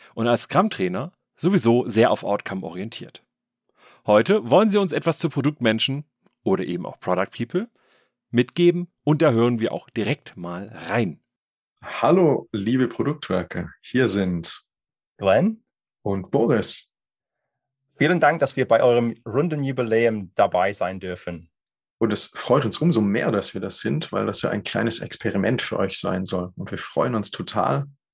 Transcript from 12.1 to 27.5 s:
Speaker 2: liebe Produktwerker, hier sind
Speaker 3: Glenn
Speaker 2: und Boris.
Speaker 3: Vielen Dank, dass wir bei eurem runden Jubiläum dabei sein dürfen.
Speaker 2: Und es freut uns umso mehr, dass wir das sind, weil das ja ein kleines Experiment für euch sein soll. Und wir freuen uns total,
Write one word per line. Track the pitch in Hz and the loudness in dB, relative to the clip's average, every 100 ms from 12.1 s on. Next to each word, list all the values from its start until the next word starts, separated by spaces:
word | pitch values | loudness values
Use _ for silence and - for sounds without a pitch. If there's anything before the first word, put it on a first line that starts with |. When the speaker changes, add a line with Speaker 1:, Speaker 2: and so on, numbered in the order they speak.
| 185 160 113 - | 4 4 2 -2
Speaker 2:
liebe | 107 101 131 123 | -4 0 2 0
Produktwerker, | - 139 - - 92 90 92 82 - | 0 -4 -4 -4 -4 -4 -8 -10 -12
hier | - 127 113 | -4 0 2
sind | 101 92 87 - - _ _ _ _ _ - | 0 -2 -2 -6 -14 _ _ _ _ _ -2
Speaker 3:
Glenn | 98 107 208 220 _ _ _ _ | 2 4 2 -2 _ _ _ _
Speaker 2:
und | 104 98 92 | -4 -4 0
Boris. | 139 220 113 - - - _ _ _ _ _ _ _ _ _ _ - | 0 2 2 0 -6 -12 _ _ _ _ _ _ _ _ _ _ -2
Speaker 3:
Vielen | 147 175 | 0 4
Dank, | 151 160 | 2 2
dass | 139 135 | -2 0
wir | 123 | 2
bei | 139 | 4
eurem | 123 120 117 - 113 | 6 4 2 -4 -6
runden | 120 170 151 | -2 -2 -2
Jubiläum | 139 127 113 113 117 107 92 - | -4 -2 0 2 2 0 -4 0
dabei | 101 92 98 | 2 2 0
sein | 101 92 95 | -2 -6 -6
dürfen. | 92 90 - 85 87 _ _ _ _ - | -10 -10 -10 -12 -14 _ _ _ _ -2
Speaker 2:
Und | 113 | -2
es | 104 - | 0 -4
freut | - - 139 113 | -4 2 2 2
uns | - | 0
umso | 170 117 | 2 2
mehr, | 101 107 - | 2 0 0
dass | 104 - | -2 -4
wir | 98 | -8
das | 98 - | -8 -6
sind, | 113 151 - | -4 -4 -4
weil | 101 104 | -4 -4
das | 98 | -4
ja | - | -4
ein | 104 | -4
kleines | - 107 113 110 | -6 -4 -2 -4
Experiment | 90 - 104 98 98 127 | -8 -8 -4 -2 0 -2
für | - 104 | -2 -4
euch | 98 - | -2 -2
sein | 95 92 92 | -4 -4 -4
soll. | 92 90 - | -6 -6 -10
Und | 98 | -10
wir | 101 | -10
freuen | - - 123 113 | -6 -2 -2 -2
uns | 101 | -6
total, | - 92 | -8 -6